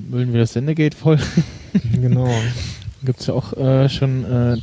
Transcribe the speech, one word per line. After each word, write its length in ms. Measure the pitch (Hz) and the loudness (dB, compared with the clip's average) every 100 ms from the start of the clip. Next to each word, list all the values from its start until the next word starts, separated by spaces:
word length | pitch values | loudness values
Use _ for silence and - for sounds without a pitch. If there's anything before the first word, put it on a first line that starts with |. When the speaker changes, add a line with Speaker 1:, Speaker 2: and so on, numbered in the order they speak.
| 101 | -4
Speaker 1:
müllen 220 | 123 123 | -4 0
wir 60 | 117 | 2
das 140 | 117 | 0
Sendegate 420 | 120 139 156 151 - | 0 -2 0 0 2
voll? 240 | 156 151 | 2 2
<laughs> 680 | - - 151 - - 208 - | 2 0 -2 -4 -4 -2 0
Speaker 2:
Genau. 380 | 123 123 123 127 117 117 120 - - - - | 0 2 2 2 0 0 -4 -8 -10 -14 -6
Speaker 1:
Gibt's 240 | 131 127 - | -6 -4 -4
ja 60 | |
auch, 200 | 123 - | -4 -4
äh, 340 | - 135 135 135 | -2 2 4 4
schon, 360 | - 139 131 - | 2 0 -2 -2
äh, 320 | 123 120 120 | 0 2 0